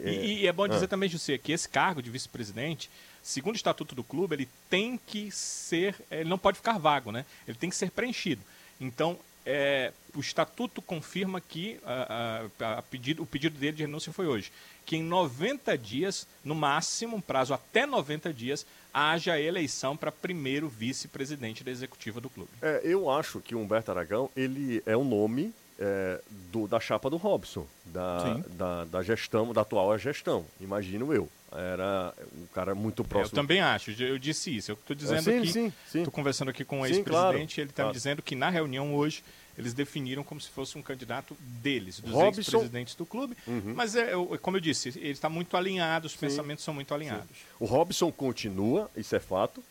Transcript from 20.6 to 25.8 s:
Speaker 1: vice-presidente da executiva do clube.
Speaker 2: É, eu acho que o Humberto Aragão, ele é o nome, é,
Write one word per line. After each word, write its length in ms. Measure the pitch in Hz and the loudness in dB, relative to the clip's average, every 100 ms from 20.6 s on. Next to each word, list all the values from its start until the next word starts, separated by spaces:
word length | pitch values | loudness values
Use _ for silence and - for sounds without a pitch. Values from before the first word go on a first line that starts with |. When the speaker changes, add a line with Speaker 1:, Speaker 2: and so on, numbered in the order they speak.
| 156 | -2
Speaker 1:
vice-presidente 960 | 110 117 131 - - 135 147 113 110 | -2 -4 -4 -6 -6 -6 -6 -6 -6
da 80 | 123 | -8
executiva 500 | 127 131 - 113 113 | -8 -8 -10 -10 -8
do 80 | 127 | -8
clube. 200 | - 87 120 | -10 -14 -4
Speaker 2:
É, 200 | 156 147 | 0 2
eu 260 | 160 190 160 | 4 4 4
acho 300 | 143 156 98 | 2 2 -6
que 160 | - 113 | -4 -4
o 40 | |
Humberto 300 | 101 110 113 | 2 2 2
Aragão, 380 | 90 82 107 135 135 | -2 0 0 0 0
ele 480 | 131 135 135 113 - | -2 0 0 0 2
é 100 | 113 | 4
o 80 | |
nome, 500 | 139 104 107 123 214 - - | 4 4 4 2 -2 -4 -16
é, 420 | - | -4